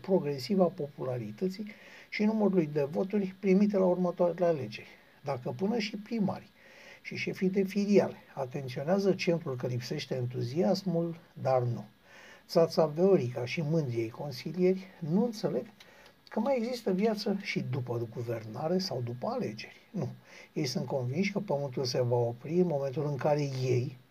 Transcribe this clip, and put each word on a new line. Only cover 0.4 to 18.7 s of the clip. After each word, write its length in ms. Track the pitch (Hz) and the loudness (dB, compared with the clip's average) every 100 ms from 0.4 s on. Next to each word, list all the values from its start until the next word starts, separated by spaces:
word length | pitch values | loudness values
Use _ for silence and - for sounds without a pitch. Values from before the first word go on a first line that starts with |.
| 123 196 | 0 4
a 40 | 175 | 4
popularității 1040 | - 147 - 135 127 107 - 185 190 214 - - - - | 2 -6 -6 -4 -4 -6 -4 -4 -4 -10 -14 -20 -20 -10
și 140 | - | 0
numărului 460 | 214 220 202 185 151 | 2 4 4 4 2
de 140 | 147 143 | 0 0
voturi 440 | 185 190 214 190 - | 0 0 0 -2 0
primite 380 | 196 190 208 202 | 4 6 6 4
la 80 | 185 | 4
următoarele 600 | 180 180 175 175 170 175 | 4 2 2 2 4 2
alegeri. 420 | 156 107 107 - - - _ | 2 -2 -10 -16 -20 -20 _
Dacă 300 | 139 135 127 127 | -6 -6 -4 -2
până 200 | 196 240 | 0 0
și 200 | - - | -2 -6
primarii 540 | - 233 185 - - _ - - - - | -6 -2 -2 -4 -12 _ -20 -20 -20 -20
și 140 | - - | -12 -8
șefii 340 | - 165 185 | -6 -2 0
de 140 | 196 | 2
filiale 520 | 190 202 202 196 - - - - | 0 0 4 4 4 0 -12 -8
atenționează 760 | 131 143 131 123 143 196 196 | -6 -6 -8 -6 0 2 2
centrul 420 | 190 - 170 139 127 | 2 2 0 -2 -4
că 120 | 131 | -4
lipsește 480 | 123 - 156 - 131 | -4 -4 -6 -4 -4
entuziasmul, 1040 | 123 123 120 147 208 196 185 165 170 165 - - | -4 -4 -4 0 2 2 0 0 -2 -6 -14 -6
dar 200 | 127 131 | 0 2
nu. 240 | 120 117 - - _ - - - - | 2 -2 -8 -18 _ -20 -20 -20 -2
Țața 380 | 175 165 175 160 | 2 4 4 2
Veorica 600 | 151 190 180 123 123 120 | 4 6 6 4 -4 -4
și 160 | 180 | -2
mândrii 400 | 151 165 139 117 | 0 0 0 -2
ei 80 | 113 | -4
consilieri 760 | - 143 135 - 165 180 190 - - | -4 -10 -8 -8 0 2 2 -4 -10
nu 240 | 147 180 | 0 2
înțeleg 420 | 240 220 - 247 - - - - - - _ | 2 0 -2 -2 -4 -10 -20 -20 -20 -20 _
că 120 | - | -2
mai 180 | 254 262 | 2 2
există 340 | 226 247 - | 0 -2 0
viață 460 | 185 226 214 - 196 | 2 2 2 0 -2
și 240 | - 185 131 | -2 -4 -2
după 360 | 127 120 120 117 - | -2 -4 -4 -4 -6
guvernare 600 | 117 113 110 107 156 | -6 -6 -6 -6 -2